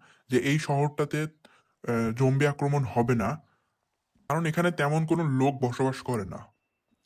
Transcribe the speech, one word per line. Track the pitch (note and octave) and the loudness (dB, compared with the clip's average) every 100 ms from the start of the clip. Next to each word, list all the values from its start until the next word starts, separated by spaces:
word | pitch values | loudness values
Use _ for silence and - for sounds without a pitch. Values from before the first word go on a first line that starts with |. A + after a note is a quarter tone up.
| _ _ - | _ _ -2
যে | B2+ | 0
এই | C#3 D3+ | 2 0
শহরটাতে, | D3+ C#3+ D3 D3 D3 D3+ | 0 0 0 0 -2 -2
আহ, | D#3 _ - _ _ _ - A#2 A2+ | -6 _ -20 _ _ _ -4 -2 0
জম্বি | A#2+ C3 C3+ D3 | 2 2 4 2
আক্রমণ | - C#3+ C#3+ | 0 -2 0
হবে | A#2+ A#2+ A#2 | 0 0 2
না, | A#2+ G2+ D#3 _ _ _ _ _ _ _ _ - | 2 0 -4 _ _ _ _ _ _ _ _ -4
কারণ | D#3 E3 | -2 0
এখানে | E3 F3 | 0 0
তেমন | E3+ C#3+ D#3 D#3+ | 0 0 2 2
কোনো | E3+ | 0
লোক | D#3 C3 C3+ | 2 2 2
বসবাস | C3 B2 A#2+ C3 C3 | 0 -2 0 -2 -2
করে | - A#2+ | -4 -4
না। | G2 F#2 - _ _ _ _ _ | -4 -10 -14 _ _ _ _ _